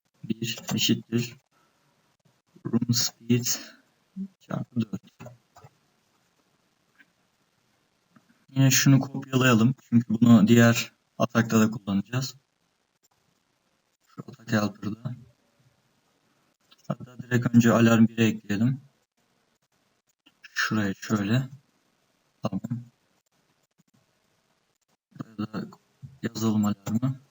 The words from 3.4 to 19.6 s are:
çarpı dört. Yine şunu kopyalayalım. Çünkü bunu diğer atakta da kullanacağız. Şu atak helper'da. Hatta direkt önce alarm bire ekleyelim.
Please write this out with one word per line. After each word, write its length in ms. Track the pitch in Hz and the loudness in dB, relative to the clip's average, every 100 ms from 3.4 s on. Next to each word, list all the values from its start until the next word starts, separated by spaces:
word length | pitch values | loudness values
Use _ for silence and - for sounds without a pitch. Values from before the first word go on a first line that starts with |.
| - - - - _ _ _ 190 196 _ | -2 -8 -10 -20 _ _ _ -16 -16 _
çarpı 420 | - - - 120 | -10 -10 -8 -8
dört. 200 | - - _ - 120 120 _ - - _ _ _ _ _ _ _ _ _ _ _ _ _ _ _ _ _ _ _ _ _ _ _ _ _ _ _ _ | -8 -10 _ -20 -20 -20 _ -20 -20 _ _ _ _ _ _ _ _ _ _ _ _ _ _ _ _ _ _ _ _ _ _ _ _ _ _ _ _
Yine 220 | 135 135 | 2 2
şunu 280 | - 143 131 | 4 4 4
kopyalayalım. 760 | - 131 - 127 127 110 120 - - | 2 -10 -4 0 4 4 2 0 0
Çünkü 160 | 117 - | 0 0
bunu 380 | 107 120 113 107 | 2 6 8 8
diğer 440 | 117 117 113 - _ _ - | 6 6 2 -4 _ _ -6
atakta 420 | 113 117 117 113 | -2 -2 0 0
da 120 | 110 | 0
kullanacağız. 640 | - 101 98 - 127 - - _ _ _ _ _ _ _ _ _ _ _ _ _ _ _ _ _ | -2 -6 -6 -4 -8 -8 -14 _ _ _ _ _ _ _ _ _ _ _ _ _ _ _ _ _
Şu 160 | - - | -20 -20
atak 240 | - - | -16 -4
helper'da. 640 | 110 101 - 104 - - 123 - _ _ _ _ _ _ _ _ _ _ _ _ _ _ _ - | -2 -4 -6 -12 -10 -12 -14 -20 _ _ _ _ _ _ _ _ _ _ _ _ _ _ _ -14
Hatta 300 | - - - | -14 -14 -18
direkt 380 | - 123 - 117 | -4 -2 2 4
önce 160 | 113 | 4
alarm 360 | 117 113 113 113 | 4 4 4 2
bire 180 | - 110 | 2 -2
ekleyelim. 560 | - - 101 127 131 - _ _ _ _ _ _ _ | -2 -6 -2 -2 -4 -10 _ _ _ _ _ _ _